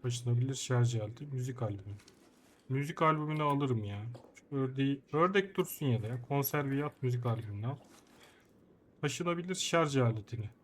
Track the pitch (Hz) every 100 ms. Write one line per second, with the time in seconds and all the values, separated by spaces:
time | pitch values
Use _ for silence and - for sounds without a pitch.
0 | 127 120 120 120 127 131 - 123 120 120
1 | 104 120 147 131 127 127 110 101 101 101
2 | - - - _ _ - - 131 143 -
3 | 160 156 151 151 147 143 139 117 101 101
4 | 113 120 - - _ 139 131 131 139 139
5 | _ 147 180 202 196 - 175 - 143 110
6 | 104 123 120 143 135 147 139 139 147 -
7 | 127 123 120 110 104 101 113 143 - -
8 | - - - - _ _ _ _ _ _
9 | 147 123 175 170 175 185 - 170 156 139
10 | 120 110 - - 101 -